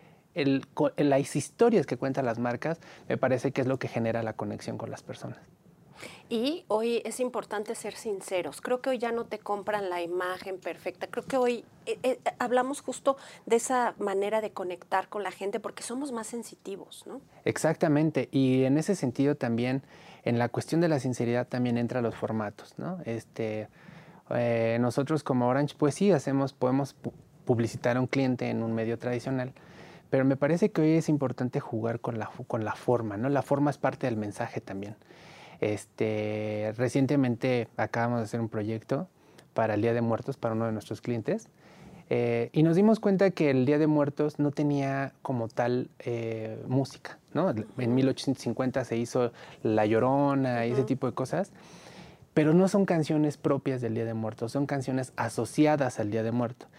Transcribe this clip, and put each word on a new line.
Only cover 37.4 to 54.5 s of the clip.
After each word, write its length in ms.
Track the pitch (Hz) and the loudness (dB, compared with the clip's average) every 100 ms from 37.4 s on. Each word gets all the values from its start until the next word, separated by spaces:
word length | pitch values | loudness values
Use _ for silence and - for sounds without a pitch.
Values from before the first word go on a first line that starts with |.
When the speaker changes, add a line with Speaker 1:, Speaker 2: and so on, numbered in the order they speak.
| 131 123 110 - | 0 0 -2 -4
Speaker 1:
acabamos 420 | 110 117 117 120 | -2 0 0 0
de 60 | 107 | -2
hacer 160 | 117 | -4
un 80 | 113 | -4
proyecto 580 | 113 107 113 - 135 180 _ _ - - | -4 -4 -4 -4 -4 -4 _ _ -20 -6
para 220 | - 110 104 | 0 2 2
el 60 | |
Día 120 | 113 | 2
de 80 | 120 | 2
Muertos 340 | 117 110 - 135 | 0 -2 -4 -6
para 180 | 117 | -4
uno 120 | 110 113 | -2 -2
de 80 | |
nuestros 260 | 110 - 110 | -4 -6 -8
clientes, 480 | - 120 113 214 - _ - - - - - | -4 -4 -2 -4 -6 _ -20 -20 -20 -20 -2
eh, 400 | 123 120 117 120 | 0 0 0 0
y 100 | 156 | 4
nos 140 | 160 165 | 4 6
dimos 240 | 214 220 | 6 6
cuenta 320 | 208 190 196 | 4 4 4
que 180 | 180 151 | 4 2
el 140 | 131 127 | 4 4
Día 120 | 147 | 4
de 100 | 156 | 4
Muertos 500 | 151 143 - 151 147 | 4 2 0 -2 0
no 140 | 147 | 0
tenía 640 | 143 147 143 139 135 135 - | 2 0 0 0 -2 -4 -6
como 260 | - 127 113 | -4 -4 -2
tal, 420 | - 120 123 - - | 0 0 0 -4 -8
eh, 640 | - 117 113 113 110 110 113 | -6 -4 -4 -6 -8 -8 -2
música, 520 | 127 131 - - - _ | 0 0 -6 -18 -18 _
¿no? 180 | 139 180 113 107 - | -2 0 -2 -6 -4
En 180 | 120 127 | 0 4
mil 140 | 131 | 4
ochocientos 340 | 127 - 131 | 2 -2 -2
cincuenta 400 | 123 113 131 131 | -2 -2 -2 -2
se 140 | 123 113 | -2 -2
hizo 340 | 120 135 120 - - - | -2 0 0 -2 -18 -4
La 220 | 113 107 107 | 0 2 4
Llorona 800 | 113 123 139 143 139 131 120 117 | 4 4 4 2 2 0 0 0
y 60 | |
ese 100 | 123 | 0
Speaker 2:
Ujú. 60 | 131 | 0
Speaker 1:
tipo 200 | 131 131 | 0 -2
de 60 | |
cosas, 400 | - 127 156 196 - - - - - - - - | -2 -2 -2 -4 -10 -20 -20 -20 -20 -20 -20 -2
pero 200 | - 151 | 2 6
no 140 | 170 190 | 6 6
son 180 | 202 190 | 4 4
canciones 520 | 170 151 156 151 - | 2 2 2 2 0
propias 420 | 151 139 143 127 | 0 0 0 -2
del 160 | 117 110 | -2 -2
Día 100 | 113 | -2
de 80 | |
Muertos, 380 | 113 110 113 117 | -4 -6 -6 -4